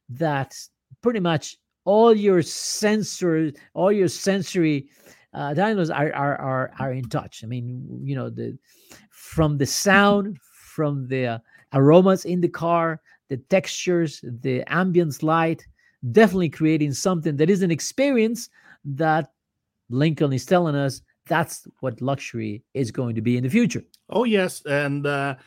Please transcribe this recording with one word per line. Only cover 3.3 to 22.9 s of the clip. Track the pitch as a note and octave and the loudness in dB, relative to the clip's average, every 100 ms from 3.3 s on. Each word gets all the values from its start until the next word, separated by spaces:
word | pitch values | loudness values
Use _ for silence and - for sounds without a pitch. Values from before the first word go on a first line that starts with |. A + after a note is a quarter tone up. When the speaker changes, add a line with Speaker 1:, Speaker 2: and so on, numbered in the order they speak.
| D#3+ D#3 - _ | 0 -2 -6 _
Speaker 1:
all | E3 F#3 | -2 0
your | G#3 F3 | 2 0
sensory, | - G3 G3 - F#3 D#3 C#3+ C3+ _ - - _ | 0 -2 -2 -2 0 0 0 -6 _ -20 -20 _
uh, | - C#3+ | -10 -4
dynos | D3+ G#3+ G3+ D#3+ | 0 0 0 0
are, | C#3+ D3+ | 0 -2
are, | C#3 C#3+ C3 | -2 -2 -2
are, | C#3 C3 - - | -2 -4 -4 -6
are | C3+ | -6
in | B2+ A#2+ | -6 -4
touch. | C#3+ - - | -6 -8 -16
I | A2+ | -10
mean, | B2 A#2+ B2 C#3 B2 | -8 -8 -10 -12 -12
you | C3+ C3 | -8 -6
know, | A#2+ | -6
the, | A2+ A#2 C3 _ _ _ - _ | -8 -10 -12 _ _ _ -20 _
from | _ - - D3+ C#3+ | _ -8 0 0 2
the | C3+ | -2
sound, | - G3+ F#3+ G3+ G3+ G3+ F3 | 0 4 6 6 4 -2 -10
from | _ _ - - D3 C#3+ B2 | _ _ -14 -4 -2 -2 -4
the, | C3 B2 | -2 -2
uh, | A#2 _ _ - | -4 _ _ -4
aromas | C#3 C#3 F3 F#3+ F#3+ | 4 8 8 8 2
in | E3+ F3+ | 0 -2
the | E3+ | -2
car, | - E3+ E3+ E3 D#3 _ _ - | -2 -2 0 0 -4 _ _ -12
the | B2+ | -10
textures, | - F#3 - - F3+ E3+ D#3 - | 0 0 0 -6 -2 0 0 -4
the | - A#2+ C3 B2+ - | -12 -8 -4 -4 -2
ambience | E3 F#3+ F3 D#3+ - | -2 2 2 0 -2
light, | D#3 E3 E3 E3 - _ _ _ A#2+ | 0 2 0 -2 -10 _ _ _ 0
definitely | D#3 G#3+ F#3 D#3+ | 4 6 4 -2
creating | - D#3 D#3+ D3 | 0 0 2 0
something | B2+ F#3+ F3 D#3+ C#3+ | -2 -2 0 -2 0
that | D#3 | 2
is | G3 | 2
an | F#3 | 2
experience | D3 - - C#4+ B3 A3 A#3+ - _ _ _ | -2 -4 -2 2 2 2 -2 -10 _ _ _
that | C#3+ C#3 D#3+ D#3 D3+ _ _ _ _ _ - | -10 -2 0 0 -2 _ _ _ _ _ -6
Lincoln | B2 D#3+ D3 D3 | 0 0 2 0
is | B2+ - | 0 2
telling | F3+ E3 | 2 2
us | C#3+ C#3 - _ _ - | 0 -2 -4 _ _ -4
that's | E3 D3 - - - | -2 -2 -8 -18 -8
what | C3 A2+ | -8 -6
luxury | B2+ C#3 - A#2 G#2+ G#2 _ | -4 -4 -6 -8 -8 -10 _
is | C3 A2+ | -6 -6